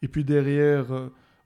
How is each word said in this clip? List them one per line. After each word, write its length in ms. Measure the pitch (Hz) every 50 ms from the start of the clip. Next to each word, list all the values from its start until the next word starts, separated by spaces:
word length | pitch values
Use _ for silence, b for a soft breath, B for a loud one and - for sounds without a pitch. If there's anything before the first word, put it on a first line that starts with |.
Et 60 | - 127
puis 160 | - 156 147
derrière, 640 | 135 147 143 139 139 143 147 147 147 147 143 127 120
euh, 160 | 131 131 131 127 131 b b b b b b